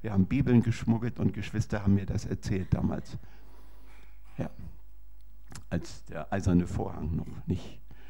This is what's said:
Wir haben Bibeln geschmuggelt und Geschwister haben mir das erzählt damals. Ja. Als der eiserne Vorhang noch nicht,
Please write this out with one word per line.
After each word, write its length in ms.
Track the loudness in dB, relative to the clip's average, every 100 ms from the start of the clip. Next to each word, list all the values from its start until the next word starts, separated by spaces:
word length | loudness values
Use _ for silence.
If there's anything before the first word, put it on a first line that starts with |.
Wir 100 | 2
haben 140 | 4 4
Bibeln 360 | 4 8 8
geschmuggelt 560 | 8 2 2 2 2 2
und 140 | 0
Geschwister 500 | 0 -4 -2 0 2
haben 120 | 4
mir 120 | 4 4
das 200 | -2 -2
erzählt 480 | -4 0 0 2
damals. 420 | 2 2 -2 -4 -8 -8 -10 -10 -10 -10 -10 -10 -10 -10 -10 -8 -6
Ja. 140 | -6 -6 -8 -8 -10 -10 -10 -10 -10 -10 -10 -10 -4
Als 360 | -4 -4 -8 -8
der 260 | -8 -2
eiserne 340 | 0 4 4 4
Vorhang 480 | 0 -2 -2 -2 -2
noch 300 | -2 -6 -2
nicht, 340 | -2 -2 -8 -8 -8 -8